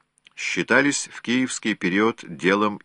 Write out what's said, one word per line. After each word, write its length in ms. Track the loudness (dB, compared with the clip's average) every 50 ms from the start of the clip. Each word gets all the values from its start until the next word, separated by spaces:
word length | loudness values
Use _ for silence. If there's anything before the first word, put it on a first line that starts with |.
| _ _ _ _ -20 -20 _
считались 720 | -10 -8 -4 -2 -2 0 2 4 4 4 2 0 -2 -6 -8
в 80 | -12 -8
киевский 540 | -4 -2 0 0 0 -2 -4 -4 -2 -2 -2
период 460 | -2 -2 0 2 2 2 2 0 -2
делом 580 | -8 -14 -8 -2 2 2 4 4 2 0 -2 -6 -10